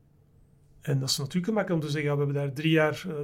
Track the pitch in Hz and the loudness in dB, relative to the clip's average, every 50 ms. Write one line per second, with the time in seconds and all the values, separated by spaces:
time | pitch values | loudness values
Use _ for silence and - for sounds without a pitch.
0 | _ _ _ _ _ _ _ _ - _ _ _ _ _ _ - - - 143 135 | _ _ _ _ _ _ _ _ -20 _ _ _ _ _ _ -10 -4 -2 -2 0
1 | 135 135 - - 165 143 - 180 175 226 220 214 196 202 180 160 147 151 143 156 | 0 -2 -2 -4 -4 -2 -2 -2 -2 0 0 0 0 0 0 -2 0 -2 -2 -2
2 | 143 147 143 143 147 143 139 143 143 143 127 135 151 160 160 156 156 151 147 147 | 0 0 0 0 0 0 0 -2 -2 -4 -4 -2 2 4 6 6 6 4 2 -2
3 | - 185 160 147 | -6 -8 -6 -6